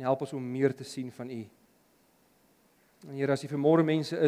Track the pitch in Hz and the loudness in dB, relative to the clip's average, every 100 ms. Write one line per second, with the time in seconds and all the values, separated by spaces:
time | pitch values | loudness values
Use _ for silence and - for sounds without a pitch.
0 | 131 135 143 143 123 131 135 127 131 - | 0 0 -2 -8 -6 0 0 0 -10 -10
1 | 127 - 123 120 107 _ _ _ _ _ | -12 -10 -12 -12 -14 _ _ _ _ _
2 | _ _ _ _ _ _ _ _ _ _ | _ _ _ _ _ _ _ _ _ _
3 | 151 139 139 135 147 143 143 165 156 156 | -12 -4 0 0 -2 0 4 6 4 2
4 | 147 170 | -2 0